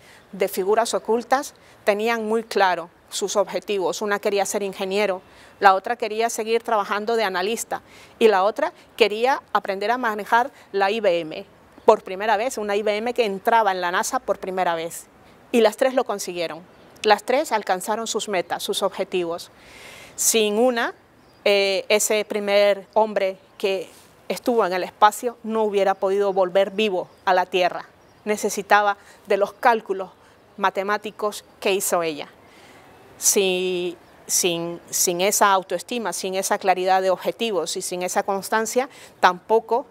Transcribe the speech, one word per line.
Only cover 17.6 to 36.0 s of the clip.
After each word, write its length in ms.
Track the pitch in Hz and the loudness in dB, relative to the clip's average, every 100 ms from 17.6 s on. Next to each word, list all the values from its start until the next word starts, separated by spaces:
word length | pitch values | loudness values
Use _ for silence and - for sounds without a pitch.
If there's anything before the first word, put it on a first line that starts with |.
| 202 185 214 220 226 | 0 -4 -2 -4 -4
sus 220 | 214 214 | -6 -2
metas, 340 | 190 170 135 | -4 -4 -6
sus 200 | - 196 | -4 -2
objetivos. 680 | 196 - 185 185 170 175 - - - - - - - - | -2 -2 -4 -2 -4 -6 -12 -20 -20 -20 -20 -20 -20 -4
Sin 420 | - 226 214 208 | 0 2 2 2
una, 360 | 254 233 277 - _ _ _ _ | 2 2 -4 -6 _ _ _ _
eh, 400 | 208 202 196 190 - | 2 4 2 0 0
ese 340 | 208 - 214 | 0 2 -2
primer 640 | 208 214 202 202 202 196 185 | -2 -4 2 4 4 2 -2
hombre 440 | 214 220 196 190 190 _ - | 0 0 0 -2 -4 _ -6
que 320 | 202 190 160 - - _ - | -2 -2 -6 -18 -20 _ -10
estuvo 360 | 190 - 233 185 | -4 0 2 2
en 60 | |
el 120 | 185 | 0
espacio 540 | 175 - 214 - 247 226 | -6 2 2 2 -8 -8
no 200 | 214 220 | -6 -2
hubiera 320 | 214 196 196 196 | 0 2 0 0
podido 360 | 196 196 202 | 0 0 0
volver 400 | 190 180 190 196 | 2 2 2 0
vivo 380 | 196 220 180 - - - | 0 -2 -2 -6 -6 0
a 80 | |
la 120 | 185 180 | 2 2
Tierra. 420 | 185 175 160 - _ _ _ | 0 0 -2 -14 _ _ _
Necesitaba 760 | 214 208 208 208 190 208 208 202 - - - | -4 -2 -2 -6 2 4 4 -4 -12 -20 -2
de 120 | 196 | 0
los 140 | 202 | 0
cálculos 600 | - 247 226 226 190 185 - _ _ _ - | 0 2 2 -2 -8 -8 -16 _ _ _ -4
matemáticos 840 | 196 196 196 208 214 - 208 202 - - | -2 -2 -4 -4 -6 -6 -6 -6 -16 -6
que 140 | 220 | -2
hizo 300 | 190 - 180 | 0 0 -2
ella. 240 | 165 147 - - - - - - - - - - | -2 -6 -12 -18 -20 -20 -20 -20 -20 -20 -20 -4
Si, 800 | - 214 190 180 185 180 175 170 - - - | 0 2 2 0 -2 -4 -4 -8 -20 -20 -4
sin, 520 | - 185 170 170 170 - | 0 0 -2 -4 -8 -8
sin 300 | - - 175 | -2 -2 0
esa 300 | 190 - 208 | 0 4 4
autoestima, 640 | 190 180 175 - 247 | 2 0 -8 -6 -6